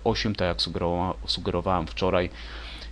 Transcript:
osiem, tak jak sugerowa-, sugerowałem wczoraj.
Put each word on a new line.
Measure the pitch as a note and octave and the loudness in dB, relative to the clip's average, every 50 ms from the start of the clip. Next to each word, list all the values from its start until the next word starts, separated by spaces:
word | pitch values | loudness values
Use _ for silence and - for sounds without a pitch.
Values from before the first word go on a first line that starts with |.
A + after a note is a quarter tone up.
| - | 0
osiem, | A#2 G#2+ - - G#2+ G2 | 2 2 2 0 0 0
tak | - F2+ F2 | 2 2 0
jak | E2+ - | 2 0
sugerowa-, | - E2+ E2+ F#2 F2+ E2+ F2 F2 F2+ F2+ - - - | -2 -2 0 0 0 2 2 2 0 0 -2 -4 -4
sugerowałem | - - F#2 F2+ G2 E2+ F2 E2+ F#2+ F#2 F2 E2 | -4 -4 -2 0 0 0 2 2 2 2 2 0
wczoraj. | - - - F#2+ F#2 F#2 F2+ F2+ F2 - - - - - - - - - - - - | -2 -2 0 2 4 4 4 2 2 -2 -8 -10 -10 -10 -10 -10 -10 -10 -10 -10 -10